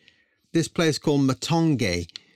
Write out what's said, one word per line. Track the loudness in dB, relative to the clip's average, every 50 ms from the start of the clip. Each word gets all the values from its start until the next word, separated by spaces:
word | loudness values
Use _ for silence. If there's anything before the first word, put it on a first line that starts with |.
| _ _ _ _ _ _ _ _ _ _ -2
this | -2 -2
place | -2 -2 0 0 0 0
called | 0 -2 0 0 2
Matonge, | 2 0 0 -2 -4 -2 0 0 2 2 0 0 0 -2 -2 -4 -6 -8 _ -20 -20 _ _